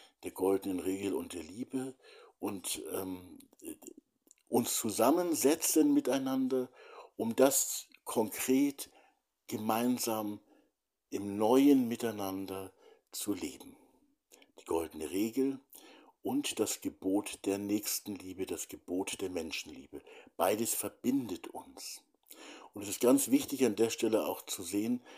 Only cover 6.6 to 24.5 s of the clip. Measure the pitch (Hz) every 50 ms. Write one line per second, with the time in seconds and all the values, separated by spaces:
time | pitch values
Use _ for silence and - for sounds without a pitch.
6.6 | 127 - - - - - - - - - _ - 220 226 226 - - - - -
7.6 | - - - - - - _ _ - - - 120 107 104 - - - - 131 135
8.6 | 143 143 135 - - - - - _ _ _ _ _ _ _ _ _ - 123 104
9.6 | 107 110 113 113 120 123 123 113 - 117 110 110 107 104 107 107 _ _ _ _
10.6 | _ _ _ _ _ _ _ _ _ _ - 117 101 101 98 104 110 110 127 135
11.6 | 139 143 143 135 123 113 117 - 117 113 107 104 98 95 95 98 95 92 95 98
12.6 | 95 92 - _ - - - _ _ _ - - - 104 98 87 80 69 - -
13.6 | - - - - _ _ _ _ _ _ _ _ _ _ - - _ _ _ -
14.6 | - - 82 82 82 76 - 78 78 73 85 98 110 113 113 135 131 139 135 131
15.6 | - _ - - - - - - - - _ _ - - 123 143 - - - -
16.6 | 107 98 - - - 98 - _ - 95 95 104 104 - - - - 101 98 101
17.6 | 101 101 104 107 104 - - - - 104 101 87 90 92 87 95 92 - 85 82
18.6 | - - - - _ - 87 92 95 - - - 101 90 90 85 82 78 - -
19.6 | - 78 73 64 69 - - 71 - - - - - - _ - - - 110 107
20.6 | 113 110 - - - 98 - _ - 120 135 139 123 101 90 - - - - 117
21.6 | - - - - - - - - - _ _ _ _ - - - - - - -
22.6 | - - - 101 98 101 95 - 120 117 135 139 - 113 127 147 - - 143 127
23.6 | 131 117 101 - 113 113 - - 117 113 110 104 - - 92 - - -